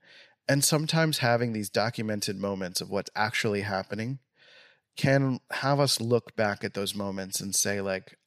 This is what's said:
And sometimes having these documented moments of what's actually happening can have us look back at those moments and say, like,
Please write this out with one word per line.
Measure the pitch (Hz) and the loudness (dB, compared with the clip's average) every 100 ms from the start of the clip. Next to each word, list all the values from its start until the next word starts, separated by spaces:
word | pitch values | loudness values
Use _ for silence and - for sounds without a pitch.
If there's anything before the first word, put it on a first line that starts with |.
| _ - - _ - | _ -20 -20 _ 0
And | 139 | 2
sometimes | 139 156 156 165 160 147 | 4 2 2 2 2 2
having | 123 120 120 | 2 2 2
these | 110 101 | -2 -2
documented | 117 107 - 110 104 98 98 | 0 0 -2 -4 -4 -4 -4
moments | 101 98 92 90 | -4 -4 -4 -6
of | - | -4
what's | 101 - - | -4 -4 -2
actually | 107 - 117 101 | -2 0 0 0
happening | 98 95 95 101 113 139 _ _ - - - _ _ - | 0 -2 -4 -6 -4 -6 _ _ -20 -20 -20 _ _ -2
can | 143 139 135 123 - | 4 4 4 0 -6
have | - 135 143 | -4 2 4
us | 143 - | 4 2
look | 113 120 - - | 2 0 0 -2
back | 104 101 | -2 0
at | 101 - | -4 -4
those | 98 98 | -4 -4
moments | 101 95 95 - | -6 -6 -6 -6
and | 101 95 | -4 0
say, | 98 101 | 0 0
like, | 98 95 - - | -2 -4 -6 -20